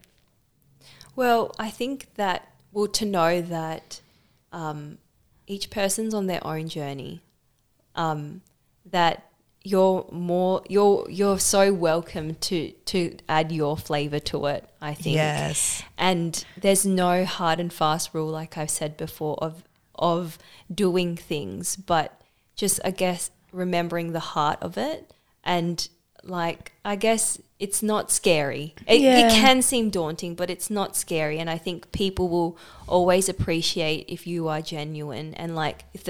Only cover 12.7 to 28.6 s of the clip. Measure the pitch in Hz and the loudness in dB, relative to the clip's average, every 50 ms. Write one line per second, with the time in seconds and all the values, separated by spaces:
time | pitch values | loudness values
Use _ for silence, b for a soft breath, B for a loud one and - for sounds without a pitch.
12.7 | - _ - - - 185 170 - - - - - 156 156 160 160 165 156 147 143 | -10 _ -8 -4 -2 -2 -2 -2 -6 -8 -4 0 2 2 2 0 0 -2 0 0
13.7 | 156 - - - 151 147 147 147 147 151 - - - 143 143 143 139 - - - | -2 -4 -4 -2 -2 -2 -2 -2 -4 -4 -4 -4 -4 -2 -2 -2 -4 -4 -8 -14
14.7 | _ - 156 151 151 - 160 160 151 156 151 151 147 143 147 151 151 - - - | _ -12 -10 -10 -8 -6 -2 0 2 2 2 2 0 -2 -2 -2 -2 -2 -2 -2
15.7 | - - - - - - 180 185 185 170 170 165 - - - - - 185 - 196 | -4 -6 -8 -10 -6 -2 0 2 2 2 0 -2 -4 -6 -8 -10 -8 0 2 4
16.7 | 196 196 196 196 190 180 180 180 175 185 185 175 - - 175 160 160 170 175 175 | 4 4 4 2 2 2 4 4 4 2 2 -2 -2 -2 0 0 0 0 -2 -4
17.7 | - - 160 151 156 170 - - - 160 156 156 160 156 160 - - 165 151 156 | -2 0 2 2 2 0 -2 -6 -6 -6 -4 -4 -6 -8 -8 -10 -8 -8 -6 -4
18.7 | - - 156 151 151 - 160 160 - - 156 151 - - 156 160 165 170 - _ | -4 -4 -4 -6 -6 -6 -10 -10 -8 -6 -4 -4 -4 -2 -4 -6 -6 -10 -20 _
19.7 | _ _ _ _ - - - 175 165 175 175 160 - - b b b b b b | _ _ _ _ -4 0 2 2 2 0 -2 -6 -10 -16 b b b b b b
20.7 | 170 - 202 180 175 185 180 175 170 - - - 165 147 101 92 - - 175 - | -2 0 2 2 2 2 0 0 -4 -6 -6 -6 -4 -4 -4 -6 -8 -8 -6 -6
21.7 | - 190 - - 170 160 - - - _ _ _ _ _ _ _ - - 208 185 | -8 -6 -2 0 0 0 0 -2 -8 _ _ _ _ _ _ _ -8 -4 -2 -2
22.7 | - - - 190 185 - 185 180 180 175 - - _ _ _ _ 185 180 180 180 | -2 -2 -2 -4 -2 0 0 0 -2 -2 -6 -10 _ _ _ _ -8 -6 -2 0
23.7 | 175 175 170 170 165 170 170 170 165 165 - - - 160 147 151 - - - 170 | 0 0 0 -2 -2 -4 -4 -4 -6 -6 -6 -4 -2 0 0 0 0 -2 -6 -8
24.7 | 175 208 247 311 320 - - _ _ _ _ _ _ _ - - 180 175 170 175 | -6 -4 -4 -4 -6 -8 -12 _ _ _ _ _ _ _ -4 -2 0 0 0 -2
25.7 | 165 - - - _ _ _ _ _ _ - - 185 175 170 170 - - - - | -2 -4 -6 -8 _ _ _ _ _ _ -14 -10 -6 -4 -4 -4 -6 -8 -12 -20
26.7 | _ _ - 208 208 196 220 220 226 220 - - - - - _ _ - 202 196 | _ _ -6 -6 -4 0 2 2 2 2 0 -2 -4 -6 -10 _ _ -10 -8 -4
27.7 | - - 220 214 214 202 - - - - - 196 165 151 143 139 123 135 | -4 -2 0 0 0 0 0 0 -2 2 4 4 4 4 2 -2 -4 -6